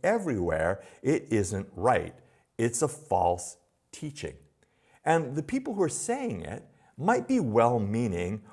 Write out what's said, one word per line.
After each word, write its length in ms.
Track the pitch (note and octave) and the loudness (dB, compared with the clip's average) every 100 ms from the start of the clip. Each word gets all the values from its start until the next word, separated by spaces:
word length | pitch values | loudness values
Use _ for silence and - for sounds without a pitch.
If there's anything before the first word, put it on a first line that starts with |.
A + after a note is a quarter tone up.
everywhere, 800 | F3 A3+ F#3 A2 F2 D#2+ E2 G2 - - | 0 0 0 -2 0 0 0 -2 -8 -6
it 260 | C3 D#3 - | 0 0 2
isn't 360 | A2 F#2 F#2+ F#2+ - | 0 0 -2 -6 -2
right. 380 | G#2+ G#2+ E2 - _ _ _ - | 2 2 0 -12 _ _ _ -2
It's 240 | A#2 A#2 | -2 0
a 40 | D3+ | -2
false 720 | - - F#2 F2 F2+ - - _ _ _ | -4 -4 0 2 0 -6 -16 _ _ _
teaching. 440 | - D3+ C#3+ D2+ - - _ _ _ _ _ | -14 -12 -10 -12 -12 -20 _ _ _ _ _
And 320 | - E3 D3 C#3+ | 0 2 2 -6
the 60 | |
people 320 | D#3 C4 C4 | -4 -6 -4
who 80 | G3+ | 0
are 80 | F3 | 0
saying 520 | - - B3 B3 F#2+ | 0 -4 -4 -4 -6
it 220 | D#2+ G2 - _ _ - | -8 -10 -14 _ _ -4
might 320 | E3+ A#3+ A#2+ | 2 2 2
be 120 | C4 | 2
well-meaning, 1040 | C#3 G#2+ A#2 A#2+ G2+ A2+ A#2+ F2 F2+ G#2+ - | 4 6 6 4 0 0 0 0 -2 -4 -10